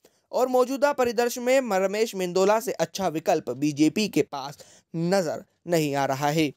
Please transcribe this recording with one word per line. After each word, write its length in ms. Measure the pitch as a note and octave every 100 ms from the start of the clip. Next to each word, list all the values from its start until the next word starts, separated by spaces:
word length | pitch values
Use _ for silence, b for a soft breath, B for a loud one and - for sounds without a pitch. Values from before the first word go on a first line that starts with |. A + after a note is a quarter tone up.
| _ b b
और 160 | G3+ B3+
मौजूदा 440 | B3+ B3 C4+ C#4+
परिदृश्य 480 | C#4+ A#3+ A3+ A#3+ B3
में 200 | A#3+ C4 B3 F#3+
रमेश 380 | F#3+ G#3 A3+
मेंदोला 440 | F#3+ F3+ F3 G3 A3
से 120 | B3
अच्छा 340 | - E3 - F#3
विकल्प 420 | D#3 F3 E3 -
बीजेपी 540 | B2 D3+ C#3+ D#3 F3+ G#3+
के 140 | D#3
पास 340 | - C#3+ C3+ - B B B
नजर 500 | E3 E3+ G3 E3 A2+ - _ -
नहीं 260 | E3+ D3+
आ 100 | C#3
रहा 240 | C3+ C3+ D3
है। 240 | D#3+ D3+